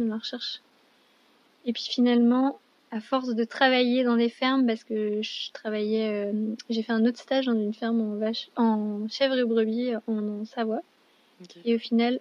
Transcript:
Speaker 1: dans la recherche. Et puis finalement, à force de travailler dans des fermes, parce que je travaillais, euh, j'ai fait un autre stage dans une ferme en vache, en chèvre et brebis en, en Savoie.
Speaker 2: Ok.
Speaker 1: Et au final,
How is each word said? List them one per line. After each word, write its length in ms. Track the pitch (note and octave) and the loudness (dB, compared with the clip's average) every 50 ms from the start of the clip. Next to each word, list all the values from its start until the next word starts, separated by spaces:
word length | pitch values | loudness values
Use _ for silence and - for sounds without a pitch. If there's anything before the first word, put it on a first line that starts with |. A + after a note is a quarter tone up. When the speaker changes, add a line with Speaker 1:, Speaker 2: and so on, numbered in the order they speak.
Speaker 1:
dans 60 | A#3 | -2
la 100 | A3 G#3+ | -2 -2
recherche. 460 | A3+ - - - A#3+ - - - - _ _ _ _ _ _ _ _ _ _ _ _ _ _ _ _ _ _ _ _ - | -4 -6 -8 -10 -8 -8 -10 -10 -12 _ _ _ _ _ _ _ _ _ _ _ _ _ _ _ _ _ _ _ _ -6
Et 80 | B3+ A3+ | -6 -6
puis 120 | - - - | -6 -6 -8
finalement, 720 | - - A#3+ B3 A#3+ A#3+ A#3+ A#3 B3 B3+ C4 C#4 - - _ _ _ _ _ - | 0 2 4 4 6 6 6 6 4 4 2 0 -2 -4 _ _ _ _ _ -10
à 80 | - A3 | -10 -10
force 380 | G#3+ - C4+ C4 B3+ B3+ A3+ | -6 -2 -2 -2 -2 -2 -2
de 80 | A3 A#3 | -2 -2
travailler 580 | A3+ - - C4+ C4 B3+ B3+ B3+ A#3+ B3 C4 B3+ | -4 0 2 2 4 4 4 4 4 4 2 2
dans 140 | A#3+ A#3 | 4 4
des 120 | A#3 A#3 A#3 | 4 2 2
fermes, 380 | - - C4 B3+ C4+ C4+ C4 | 0 -2 -2 0 2 4 2
parce 160 | A#3 A3 A3+ - | 2 2 -2 -4
que 400 | - A3 G#3+ G#3+ G#3 G#3 G#3+ G#3+ | -6 -4 -2 -2 -2 -2 -2 -4
je 300 | - - - - - - | -6 -8 -10 -10 -10 -12
travaillais, 560 | - - A3 G#3+ G#3+ G#3 G#3+ A3 A3 A3 G#3+ | -10 -8 -6 -4 -2 -2 0 0 0 0 0
euh, 240 | G#3 G#3 G3+ G3+ G#3 G#3+ A3 A3 A3 - - - | -2 -2 -4 -2 -2 -2 -2 -2 -4 -8 -6 -4
j'ai 140 | A#3 A3 A3 | -4 -4 -2
fait 80 | - | 0
un 160 | A#3 A3 A3 | 2 2 4
autre 140 | A#3+ A#3+ - | 2 2 0
stage 260 | - - C4+ C4+ C4 | -4 -2 0 0 2
dans 80 | C4 A#3 | 2 0
une 180 | A3 G#3 G#3 A3 | 0 0 -2 -4
ferme 280 | - A#3+ A3+ A#3 A3+ | -4 -4 -2 0 0
en 160 | A3 G#3+ G#3 | 0 -2 -2
vache, 320 | G#3 G#3+ A3 A3+ - - - - | -2 -2 -2 -4 -4 -8 -12 -2
en 500 | - A#3 A3+ A3 G#3+ G#3 G#3+ G#3 G#3 G#3+ A3 | 0 2 2 2 2 0 -2 -4 -4 -6 -6
chèvre 300 | - - C#4 C4+ C4 B3+ | -2 0 0 0 2 0
et 60 | B3 | 0
brebis 500 | A3+ A3+ A3+ A3 A3 A3 A#3+ B3 B3+ A#3 G#3+ - - | 2 2 2 2 2 0 -2 -2 -2 -4 -4 -4 -4
en, 320 | A3 G#3+ G#3 G#3 G#3 G#3 | -4 -2 -2 -4 -6 -6
en 40 | G#3+ | -10
Savoie. 380 | A3 - B3 A3+ A3 G#3+ C#4 F4+ _ _ _ _ _ _ _ _ _ _ _ | -10 -6 -6 -4 -4 -4 -6 -6 _ _ _ _ _ _ _ _ _ _ _
Speaker 2:
Ok. 140 | F3+ F3+ - F3 - | -20 -20 -20 -8 -2
Speaker 1:
Et 120 | A#3 A#3 | 0 0
au 20 | A3+ | 0
final, 400 | - - A#3+ A3+ A#3 A#3+ B3+ B3+ | 0 0 2 2 4 2 2 -2